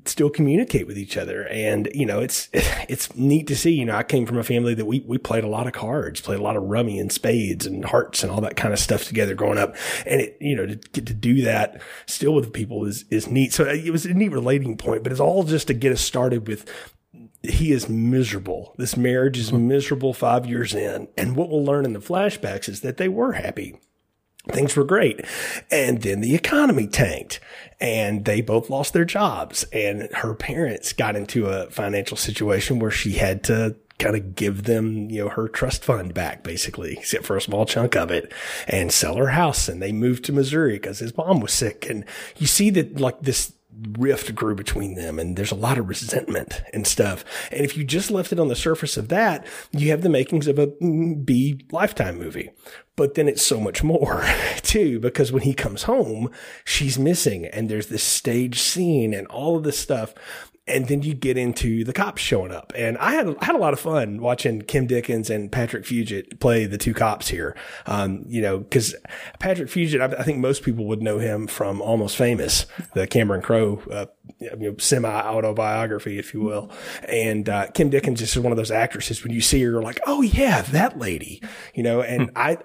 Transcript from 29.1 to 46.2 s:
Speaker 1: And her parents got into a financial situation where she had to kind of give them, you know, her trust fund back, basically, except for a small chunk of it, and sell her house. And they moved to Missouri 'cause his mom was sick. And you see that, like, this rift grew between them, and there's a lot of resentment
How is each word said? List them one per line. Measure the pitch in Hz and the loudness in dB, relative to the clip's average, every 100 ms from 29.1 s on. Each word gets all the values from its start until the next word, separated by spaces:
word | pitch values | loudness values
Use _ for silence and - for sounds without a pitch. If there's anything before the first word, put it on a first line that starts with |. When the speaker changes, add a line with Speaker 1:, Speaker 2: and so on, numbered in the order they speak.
| 202 202 98 80 - - | 2 0 0 -6 -6 -4
Speaker 1:
And | 113 101 104 107 | -2 -2 -2 -6
her | - 113 | -6 -6
parents | 110 - 143 147 104 - | -6 -6 -2 -2 -2 -4
got | - 110 104 | -2 -2 -2
into | 101 120 101 | -2 0 0
a | 95 87 | -2 -4
financial | - 101 101 98 - | -4 -2 -2 -2 -4
situation | - 107 107 101 - 123 | -4 -2 0 2 2 0
where | 110 | 0
she | - 104 | 0 0
had | - 98 95 | 0 0 0
to | - 113 110 107 _ - | 0 2 0 -4 _ -4
kind | 107 107 | -2 0
of | 95 | -4
give | 92 101 101 | -2 -2 -2
them, | 104 113 110 107 104 | 0 2 2 -2 -4
you | 107 | -4
know, | 101 | -4
her | - 110 | -2 -4
trust | - 127 - | -2 -2 0
fund | - 113 90 | 0 0 -2
back, | 87 80 - | -4 -4 -6
basically, | 85 82 - - 82 | -8 -6 -6 -6 -8
except | - - - | -8 -4 -4
for | - 98 | -2 -2
a | |
small | - 101 113 | 0 0 0
chunk | - 123 - | 2 2 2
of | 85 | 0
it, | 87 - - - - - | -2 -4 -10 -10 -8 -2
and | 95 87 | 0 2
sell | - 78 98 | 2 2 2
her | 135 | 2
house. | 151 165 - - | 4 2 2 -2
And | 90 | -4
they | 98 | -4
moved | 107 127 123 | 0 2 0
to | - | 0
Missouri | 139 135 156 147 101 | 2 2 2 2 0
'cause | 98 101 | -6 -8
his | 117 - | -6 -4
mom | 165 170 | 2 2
was | 104 | 4
sick. | - 113 - - | 0 0 -4 -6
And | 110 - - - - | -6 -8 -14 -16 -2
you | 147 | 0
see | - 208 | 4 4
that, | 185 143 139 | 4 0 -2
like, | 127 - | -2 0
this | 135 120 - - _ 110 110 110 | -2 -2 -4 -10 _ -14 -10 0
rift | 135 131 - | 2 2 -2
grew | 107 110 98 | -2 -2 -2
between | - - 101 92 | -2 -4 -4 -6
them, | 82 78 | -8 -6
and | 85 90 | -4 -2
there's | 104 | -2
a | 98 | -2
lot | 117 123 | 0 0
of | 95 | -2
resentment | 92 117 - | -6 -4 -4